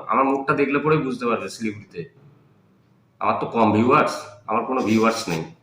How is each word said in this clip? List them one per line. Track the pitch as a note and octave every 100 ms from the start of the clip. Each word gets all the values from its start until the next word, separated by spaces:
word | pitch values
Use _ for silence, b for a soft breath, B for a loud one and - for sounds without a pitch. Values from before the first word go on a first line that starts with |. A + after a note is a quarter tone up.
| -
আমার | A#2
মুখটা | C3+ C#3 C#3
দেখলে | C#3+ C3+ C#3+
পরেই | D3+ D#3
বুঝতে | C3 A#2 A#2+
পারবে | G#2+ G2
শিলিগুড়িতে। | - A2 G#2 - F2 D#2+ - - _ _ _ _ _ _ _ _ _
আমার | G#2 A2+
তো | D#3
কম | A#2 G#2+
ভিউয়ার্স, | G#2+ B2 D3+ - - - - -
আমার | A2+
কোনো | C3 C3
ভিউয়ার্স | G2+ A2 A2+ - -
নেই | D#2+ D#2+ -